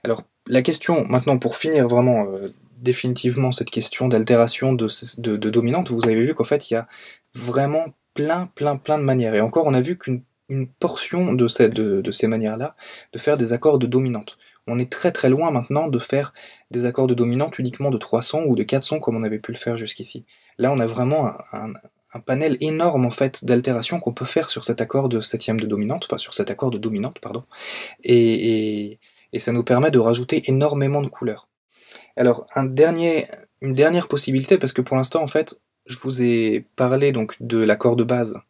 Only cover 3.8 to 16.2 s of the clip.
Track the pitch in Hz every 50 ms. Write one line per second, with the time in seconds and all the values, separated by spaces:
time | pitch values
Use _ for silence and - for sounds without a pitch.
3.8 | - - - - 127 127 120 110 110 - 123 117 117 117 - - 131 131 131 120
4.8 | 113 107 - - - - - - 120 117 107 104 107 110 107 117 117 120 135 175
5.8 | 180 - 123 117 113 117 110 113 120 143 160 - 151 - 147 147 - - 117 113
6.8 | - _ - - - - - _ _ _ _ 123 117 120 123 135 139 143 151 160
7.8 | 165 147 - _ _ _ _ - 147 151 165 180 180 180 _ - 147 147 143 135
8.8 | _ - 151 151 143 135 131 127 120 110 110 104 107 110 - 165 160 151 135 127
9.8 | 127 156 180 180 - - 127 123 - _ _ _ _ - 135 135 131 127 _ _
10.8 | - 175 214 - - - - 180 180 180 127 127 123 117 - - 123 110 104 107
11.8 | 110 104 98 98 92 107 101 - - 110 113 110 110 107 107 113 135 156 - _
12.8 | - - - - - _ - 123 - 147 147 139 123 113 120 117 - 156 147 131
13.8 | 123 120 123 131 135 127 120 107 107 - - _ _ _ _ _ _ - 120 123
14.8 | 123 123 - - - 175 - - - 131 131 143 165 165 147 127 123 - 139 147
15.8 | 160 156 135 120 - - - 139